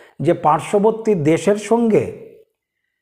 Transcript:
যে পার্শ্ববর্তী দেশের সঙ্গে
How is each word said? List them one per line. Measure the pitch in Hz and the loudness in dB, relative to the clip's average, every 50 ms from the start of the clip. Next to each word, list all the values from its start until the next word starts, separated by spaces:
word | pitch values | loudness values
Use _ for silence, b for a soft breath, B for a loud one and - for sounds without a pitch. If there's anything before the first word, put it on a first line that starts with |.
| B B B - | B B B -4
যে | 143 151 170 | -2 -2 0
পার্শ্ববর্তী | - - 156 151 160 - - - 208 196 226 220 220 - 220 214 | 0 0 0 0 0 -2 -2 -2 0 2 0 0 0 -2 -2 0
দেশের | 175 143 156 160 160 - 196 208 | 2 2 2 0 2 2 0 0
সঙ্গে | 208 208 - 226 233 233 226 208 156 110 90 - - - - - - _ _ _ _ _ _ _ _ _ _ _ _ | -2 0 -2 0 0 2 2 2 2 0 -2 -6 -14 -18 -20 -20 -20 _ _ _ _ _ _ _ _ _ _ _ _